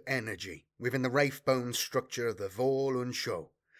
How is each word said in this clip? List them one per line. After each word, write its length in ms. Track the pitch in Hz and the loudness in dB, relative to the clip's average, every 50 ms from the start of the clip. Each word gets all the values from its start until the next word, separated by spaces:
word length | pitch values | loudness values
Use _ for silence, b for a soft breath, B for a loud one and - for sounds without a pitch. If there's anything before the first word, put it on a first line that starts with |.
| - | -4
energy 580 | - 135 127 110 110 101 90 - 95 78 71 - _ _ - | -2 -2 -2 -2 -4 -6 -6 -8 -10 -12 -14 -16 _ _ -4
within 220 | 117 123 127 131 | -2 0 2 2
the 100 | 127 127 | 2 2
wraithbone 640 | 123 143 147 135 139 - - 139 131 127 123 123 120 | 4 4 4 2 0 0 2 2 2 2 2 -2 -2
structure 500 | - - - - - - - - - 120 | -4 -2 0 0 -2 -2 -2 -2 -2 -2
of 120 | 117 104 | -2 -2
the 100 | 98 98 | -2 -6
Vol 460 | 95 92 110 127 135 135 135 135 135 131 | -4 -2 2 2 2 4 2 2 2 0
Unsho, 580 | 123 123 123 123 - - 113 95 82 80 - _ _ _ B B | 0 0 -2 -4 -4 -2 -2 -2 -4 -6 -10 _ _ _ B B